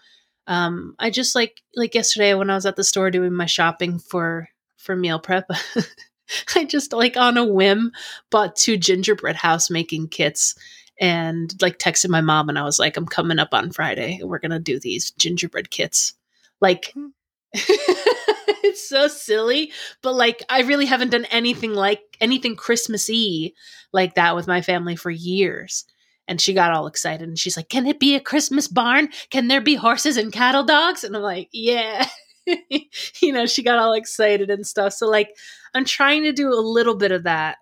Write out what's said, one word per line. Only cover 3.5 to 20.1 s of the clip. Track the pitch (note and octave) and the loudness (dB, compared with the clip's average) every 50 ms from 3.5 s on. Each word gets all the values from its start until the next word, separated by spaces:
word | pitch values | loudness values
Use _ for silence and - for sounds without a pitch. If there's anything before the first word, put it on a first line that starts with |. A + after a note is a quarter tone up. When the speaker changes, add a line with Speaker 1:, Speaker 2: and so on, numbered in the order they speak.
| - - E3+ E3 E3+ - F3+ F3 F3 E3+ | 0 2 2 0 2 0 -4 -4 -4 -6
Speaker 1:
for, | - - - F3 E3 E3 E3 E3 D#3+ - _ _ _ _ _ _ | -8 -6 -4 -2 -2 -2 -4 -6 -10 -14 _ _ _ _ _ _
for | - - F#3 | -8 -6 -4
meal | F#3 F3+ E3+ D#3+ D#3+ | -2 0 0 -2 -2
prep, | - - F#3 F#3 F#3 - F3 D#3+ - - - A#3 - - - - | -2 -2 -2 -2 -2 -4 -6 -6 -6 -4 -4 -4 -4 -4 -8 -20
<laughs> | - _ _ _ _ - - - - - - | -20 _ _ _ _ -10 -10 -10 -6 0 0
I | F#4 D#4 | 0 0
just, | C4+ D4+ C#4+ C#4 - A#3+ | 2 -2 -2 -2 -2 0
like, | A#3 A#3 B3+ B3 B3 | 2 2 2 4 4
on | B3 B3 A#3+ | 4 4 4
a | A#3+ A#3+ | 4 2
whim, | G#3+ G3 F#3+ F#3+ G3 G3+ G#3+ A#3 A#3 - - - - - - _ - | 4 4 4 6 4 4 4 0 -2 -4 -10 -16 -16 -16 -16 _ 0
bought | - G#3+ G#3 E3+ - | 2 2 2 2 0
two | - - A#3+ A3 F#3 | 0 2 2 2 2
gingerbread | E3 - F#3 F#3 F#3+ A3 G#3 - - C#3 D#3 | 2 2 2 2 2 0 0 0 0 -4 -4
house | - - E3+ D#3+ E3 - - | 0 2 2 2 2 2 0
making | F3 E3 E3 - E3 D#3 D#3+ D#3+ | 0 -2 -2 -4 -4 -6 -6 -6
kits | - - D#3 D3 D3+ - - - - _ - - - - - _ _ - | -2 -2 -2 0 0 0 -2 -2 -2 _ -18 -20 -20 -20 -20 _ _ -2
and, | G3 F3 E3+ E3+ E3 E3 E3 E3+ E3 E3 F#3 - | 0 0 0 0 -2 -2 -2 -4 -6 -6 -2 0
like, | F#3+ F3+ - - | 0 0 0 0
texted | - F#3 - - - F3+ | -2 0 0 0 0 2
my | E3+ D#3+ | 2 2
mom | D#3+ D#3 D#3 D#3 D3+ D3+ | 4 4 2 2 2 0
and | C#3+ C#3+ | -2 -2
I | D3 | -2
was | D3 D3+ - | -2 0 2
like, | - D#3 - | 0 0 0
"I'm | - E3+ | -2 -6
coming | D#3+ - - E3 E3+ E3 D#3+ | -4 -4 -2 -2 0 0 0
up | D#3 - | 0 0
on | - G#2+ - E3+ | 0 -2 -2 -2
Friday. | - - D#3+ C#3 G2 G#2 A#2 C3 F3+ F#3 | -4 -4 -4 -4 -2 -4 -4 -6 -6 -8
We're | - F#3 F3 - | -8 -8 -8 -6
gonna | - D#3+ E3 E3 | -6 -6 -6 -4
do | E3 D#3 B2 C3+ | -4 -4 -4 -4
these | - A#2+ - E3 - - | -4 -6 -6 -6 -6 -6
gingerbread | _ - - E3 F3 E3+ F3 E3+ - - - - | _ -2 -2 -2 -2 -4 -6 -6 -6 -8 -8 -8
kits." | - - - - - - - - - _ _ _ _ _ _ _ _ - | -4 -4 -4 -2 0 -2 -2 -2 -6 _ _ _ _ _ _ _ _ 4
Like, | G3 F#3+ F3+ F3+ - - - | 4 4 4 2 -4 -14 -14
Speaker 2:
Hmm. | C#4 D4 C#4+ _ _ _ _ | -14 -16 -16 _ _ _ _
Speaker 1:
<laughs> | _ _ _ _ - | _ _ _ _ -8
it's | - - - G#4 - - - F4+ - - - A#4+ - - - G#4 - - G#4 G#4 - - G4+ G4 - - - | -4 2 2 2 4 4 0 0 2 2 0 0 0 0 -2 -2 -2 0 -4 -2 2 0 0 0 0 -8 -2
so | C4+ C4+ D4 D4 | 2 2 2 2
silly, | D4 - - - G#3+ A3 A3 A#3 C4 D4+ D#4 D4+ - - - - - _ | 0 -4 -4 -2 0 0 2 2 0 0 -2 -4 -8 -14 -16 -16 -14 _
but, | - C4 | -4 -2